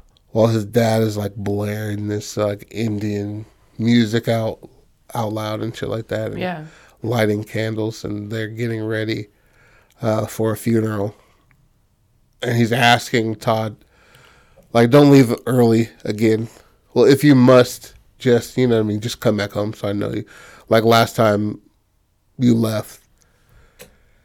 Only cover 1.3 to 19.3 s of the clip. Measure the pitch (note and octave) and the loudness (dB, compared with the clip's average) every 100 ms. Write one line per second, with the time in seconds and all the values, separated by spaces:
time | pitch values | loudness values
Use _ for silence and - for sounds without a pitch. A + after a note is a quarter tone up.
1.3 | G#2 G2 G2+ G#2 G#2 G#2+ G#2 G#2 G#2 - | -8 -6 -4 -4 -6 -8 -6 -6 -6 -6
2.3 | - G#2 G2+ - - A2+ G#2 G#2 G#2 G#2 | -4 -4 -4 -10 -8 -6 -4 -4 -4 -6
3.3 | G#2 G#2+ _ _ - A2+ A#2+ A2 A#2 C3+ | -10 -14 _ _ -4 2 2 2 0 -2
4.3 | A2+ A2 - - _ _ _ - B2+ A2 | -2 -4 -8 -16 _ _ _ -12 -8 -6
5.3 | A2 G#2+ G#2+ A2 - G#2 A2 - A2 A2 | -6 -8 -8 -8 -8 -8 -8 -6 -8 -6
6.3 | G#2+ F3+ E3 D#3 - _ _ A2 A#2+ G#2+ | -8 -8 -10 -14 -20 _ _ -4 0 0
7.3 | G#2 G#2+ A2 A2 A2 A2 A2 G#2+ G#2 G#2 | -2 -6 -6 -6 -4 -6 -8 -10 -10 -10
8.3 | A2+ G#2+ A2 A#2 A2+ A2 A2 A2 A2+ G#2 | -10 -10 -8 -8 -6 -6 -6 -4 -6 -10
9.3 | _ _ _ _ _ _ _ A2+ A2 G#2+ | _ _ _ _ _ _ _ -4 -2 -4
10.3 | - A2 G#2+ - A2+ A2 G#2+ G#2 - _ | -4 -4 -2 0 0 0 -4 -6 -8 _
11.3 | _ _ _ _ _ _ _ _ _ _ | _ _ _ _ _ _ _ _ _ _
12.3 | _ B2 A#2+ A2+ A#2 A#2+ A#2+ - B2 A2 | _ -4 0 0 2 4 4 2 -2 -2
13.3 | A2 - A2+ A2 - _ _ _ _ _ | -4 -2 -2 -4 -10 _ _ _ _ _
14.3 | _ _ _ _ A#2 A#2+ C#3+ D3 C#3 A#2 | _ _ _ _ 2 4 6 8 8 6
15.3 | A#2+ - B2 A#2 A2+ A2 - - G#2 A2 | 0 -2 2 4 4 0 -6 -8 -2 0
16.3 | A2 A#2 - _ _ _ B2 A#2 C3+ D3 | 0 -2 -14 _ _ _ 2 4 6 6
17.3 | C3 B2 B2+ B2 - - - _ _ B2+ | 6 8 6 4 -2 -18 -20 _ _ 0
18.3 | A#2+ - - B2+ A2+ G#2+ G#2+ A#2 - A#2+ | 0 0 -2 0 2 0 -4 -6 -4 -2